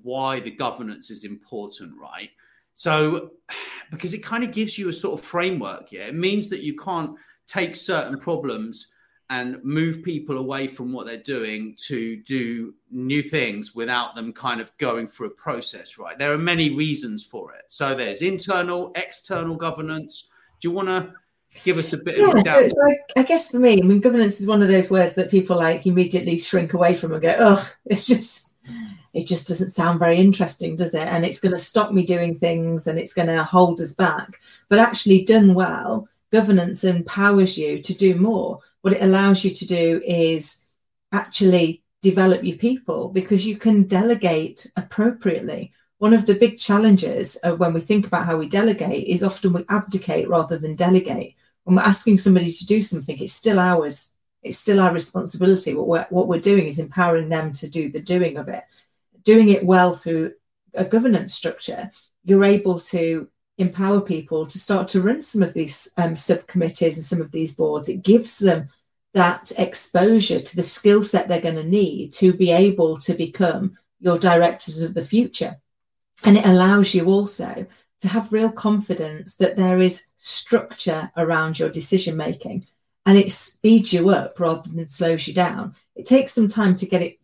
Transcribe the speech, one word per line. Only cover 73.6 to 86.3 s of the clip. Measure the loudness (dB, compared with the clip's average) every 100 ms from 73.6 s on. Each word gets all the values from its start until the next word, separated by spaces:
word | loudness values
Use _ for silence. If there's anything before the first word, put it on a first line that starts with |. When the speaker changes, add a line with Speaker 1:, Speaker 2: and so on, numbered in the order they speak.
| -6 -10 _ _
Speaker 2:
your | -2 2
directors | 4 4 4 0 -8 -8
of | -8
the | -6
future. | -2 0 0 -4 -10 -10 _ _ _ _ _ _
And | 6 6
it | 8
allows | 6 6 4 4
you | 2 2
also | 2 0 -8 -10 -12 -14 _ _ _
to | -4
have | -4 -2
real | 0 0
confidence | 0 -2 -2 -2 -6 -8 -12 -14 -2
that | 0 2
there | 2 2
is | 2 0 -12 _
structure | -10 -8 -2 -2 -2 -8 -6 -6 -6 -4
around | -2 -2 -2 -4
your | -4
decision | -4 -2 -2 -2 -6
making, | -8 -10 -12 -12 -12 _ _ _ 6
and | 6
it | 6
speeds | 0 -6 0 4 4 4
you | 2 4
up | 2 0 -4
rather | -2 -2 -6
than | -10 -10
slows | -2 -2 -2 -2
you |
down. | -2 -2 -4 -12 -16 _
It | -12 2
takes | 4 4